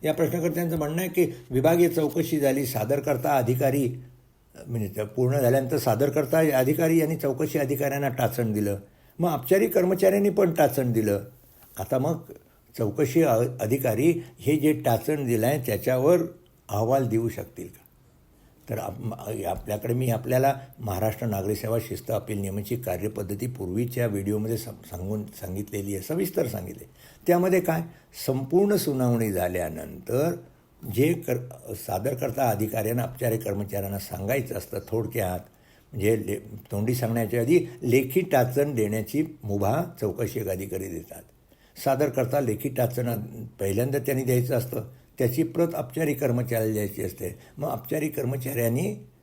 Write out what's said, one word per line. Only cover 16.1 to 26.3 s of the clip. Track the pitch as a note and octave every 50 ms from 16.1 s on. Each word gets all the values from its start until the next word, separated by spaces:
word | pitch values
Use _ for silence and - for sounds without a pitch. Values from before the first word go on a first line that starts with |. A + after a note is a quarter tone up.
| F3 F3+ E3+ E3 - - - _ _ _ _ _
अहवाल | G#2+ G2+ A2 A2+ C3 C#3 C3+ A2+
देऊ | G#2 A2+ A#2 A#2
शकतील | G#2+ - - - - - F2
का? | - - - _ _ _ _ _ _ _ _ _ _ _ _ _ - _ _ _ -
तर | A2 G#2+
आप-, | A2 G#2 G2+ - - - - - - G2+ A2+ G#2+ F#2+
आपल्याकडे | F2 F#2 F#2 - - G#2 G#2 - A#2 A#2+
मी | B2 C3 B2
आपल्याला | A#2 A2 B2 - B2 B2+ C3 C#3 C3+ B2+ - - - -
महाराष्ट्र | - G#2+ F#2+ F#2 G2+ A2 A2 - -
नागरी | A#2 G#2 G2 F#2+ G2+ G#2+
सेवा | G#2 - A2 A2 A#2 - -
शिस्त | - A#2+ - -
अपील | A#2+ G#2 - - A2 G2+
नियमाची | G2 G2 F#2+ G#2 G#2 - A#2+
कार्यपद्धती | A#2+ - - F2+ F2+ F#2 G#2+ G#2+ G#2 G#2 F2 G2+ G2 A#2+
पूर्वीच्या | B2 B2 - G2 F2+ F2+ G#2+ A#2+ B2 B2 B2+ A#2+
व्हिडिओमध्ये | A#2 G2+ G2+ F#2+ G2+ G#2+ G#2+ G#2+ A2 A#2
सम-, | A2 - - A2 - - - F#2+
सांगून, | F2 F2+ G2 G#2+ G#2+ G#2
सांगितलेली | G#2 - - - F#2+ F2+ F#2+ G#2 - - G2+ G2 G2+ G2+
आहे, | F#2+ F#2
सविस्तर | - D3+ E3+ G3 F3+